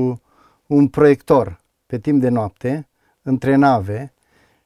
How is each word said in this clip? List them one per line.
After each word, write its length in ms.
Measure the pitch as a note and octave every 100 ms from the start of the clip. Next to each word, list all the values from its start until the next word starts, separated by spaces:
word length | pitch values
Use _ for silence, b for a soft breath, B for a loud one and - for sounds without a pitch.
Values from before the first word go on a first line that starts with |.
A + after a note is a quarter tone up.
| B2+ B2 _ _ _ _ _
un 220 | C#3+ C#3
proiector 720 | - D3 C3+ - C#3+ F#2 E2+ _ _ _
pe 120 | B2
timp 220 | D3+ D3
de 80 | B2+
noapte, 600 | A#2+ G#2 - B2 D3+ - _ _ _
între 320 | - C3 C#3+
nave, 560 | C#3 C#3 B2 F#2+ G#2+ C#3 _ _ _ _ _